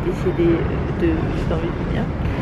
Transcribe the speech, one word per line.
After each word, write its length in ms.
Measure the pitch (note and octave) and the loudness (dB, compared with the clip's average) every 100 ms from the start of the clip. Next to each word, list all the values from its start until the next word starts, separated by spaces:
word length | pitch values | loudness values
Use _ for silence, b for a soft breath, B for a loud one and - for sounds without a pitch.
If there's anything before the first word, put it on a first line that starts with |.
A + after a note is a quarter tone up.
| E3+ | 0
décéder 480 | F#3 F#3 F3 E3+ E3+ - - - - | 0 0 2 4 4 2 -2 -2 0
de, 80 | F3 D#3+ D3+ C#3 D3 | 2 2 0 0 0
d'envie 160 | D#3+ E3+ | 0 -2
de 120 | F#3 | -2
vomir. 240 | F3 - B3 - - B | -2 -2 -2 -2 -2 B